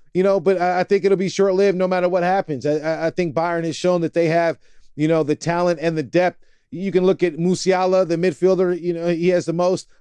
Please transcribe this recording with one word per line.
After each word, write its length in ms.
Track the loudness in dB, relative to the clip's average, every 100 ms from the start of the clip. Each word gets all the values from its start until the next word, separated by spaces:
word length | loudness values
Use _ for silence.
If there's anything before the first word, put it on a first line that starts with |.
| -8
you 100 | -2
know, 180 | 0 2
but 200 | 0 0
I, 200 | 0 0
I 20 |
think 220 | 0 0 2
it'll 120 | 0
be 120 | 0
short-lived 480 | 0 2 2 2 2
no 100 | 0
matter 220 | 0 0
what 140 | 0
happens. 420 | 2 0 -2 -4 -2
I, 80 |
I, 340 | -2 -2 -2 -2
I 20 |
think 240 | -2 -2
Bayern 300 | -2 -2 -2
has 140 | -4 -2
shown 240 | 0 0
that 120 | 0
they 140 | 0 0
have, 320 | 2 0 -2 -10 -20 -18 -4
you 100 | 0
know, 160 | 0
the 120 | 0 -2
talent 440 | -2 -2 0 0
and 160 | -2 -4
the 60 |
depth. 400 | -2 0 0 -2 -12 _ _
You 220 | -8 -4
can 140 | 0 2
look 180 | 2
at 140 | 0 0
Musiala, 680 | -2 0 0 0 2 2 0
the 120 | 0
midfielder, 640 | -2 0 0 2 0 -2
you 140 | -4
know, 140 | -4 -2
he 220 | 0 2
has 160 | 0 0
the 80 |
most 340 | -2 0 -2 -6 _